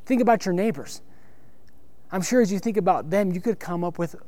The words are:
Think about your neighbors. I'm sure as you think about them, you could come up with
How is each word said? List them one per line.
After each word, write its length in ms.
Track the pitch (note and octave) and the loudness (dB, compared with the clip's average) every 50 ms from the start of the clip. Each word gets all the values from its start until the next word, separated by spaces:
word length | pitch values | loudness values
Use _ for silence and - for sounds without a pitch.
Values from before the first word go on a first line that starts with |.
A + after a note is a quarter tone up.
| - | -2
Think 160 | - C4 A#3 | 0 2 4
about 240 | B3 G3 F3 - - | 6 6 4 4 4
your 80 | F#3+ F3 | 2 2
neighbors. 480 | F3 G3+ A3+ G3+ C#3+ A#2+ - - - - - - - - - - - - - - - - - - - - - - - - - | 2 2 2 0 -2 -6 -10 -12 -12 -12 -14 -14 -14 -14 -14 -14 -14 -14 -14 -14 -14 -14 -14 -14 -14 -14 -14 -14 -14 -10 -4
I'm 100 | - F#3 | -4 -2
sure 200 | F3 - A#3+ B3+ | 0 4 6 6
as 100 | A#3 F3+ | 6 6
you 60 | G3+ | 4
think 200 | F#3+ - A#3 G3+ | 0 -2 0 0
about 320 | G#3+ F3 F#3+ F3 B2+ G#2 D#3 | 2 4 4 4 2 2 0
them, 240 | F3+ G3+ G#3 F#3+ F3 | 2 2 2 2 0
you 80 | F3+ | 0
could 180 | - A#3 G3+ - | 0 -2 -2 -2
come 240 | - - F3 F3 F3 | -4 -4 -2 -2 -2
up 160 | F3 E3+ - | -2 -2 -2
with 160 | E3+ E3 - - - | -4 -4 -4 -8 -14